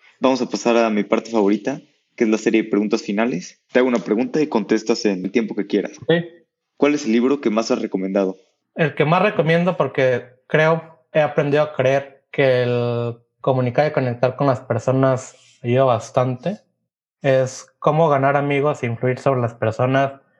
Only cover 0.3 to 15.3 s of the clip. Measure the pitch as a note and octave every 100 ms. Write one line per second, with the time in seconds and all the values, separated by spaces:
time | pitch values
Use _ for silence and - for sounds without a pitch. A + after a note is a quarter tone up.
0.3 | C3 A#2+ G#2 A#2+ A#2 A2+ G#2 G2+ A2+ -
1.3 | A2+ G2 G#2 - D3+ - _ _ - A2+
2.3 | G#2+ A#2 A2 G#2+ G2+ G#2 A2 - G2+ A#2
3.3 | D#3+ - - _ B2 B2+ A#2+ F2+ G#2+ B2+
4.3 | D#3+ D3 A2+ G2 A2 A2+ A#2 G#2+ F#2 F#2+
5.3 | B2 G#2 A2+ - G3+ - - - E3+ E3+
6.3 | - _ _ _ - C#3+ D3 C#3+ A#2 B2+
7.3 | C#3+ B2 G#2+ A#2 A#2+ G#2+ G2 F#2+ G2+ F#2+
8.3 | - _ _ _ - D3+ - D3 F3+ G#3
9.3 | - D3+ E3+ F3 E3+ C3+ - C3 B2 -
10.3 | _ - D3+ D#3+ E3 - - _ D#3 D3
11.3 | D#3+ C#3+ D3 D3 - C3 C#3 - - _
12.3 | - C3+ B2+ B2 A#2+ A#2+ A#2+ A#2+ A#2+ _
13.3 | _ - C3 B2 A#2 D3+ D3 B2+ A#2+ B2
14.3 | - C#3+ A#2+ - A#2 - C3 C3+ B2+ -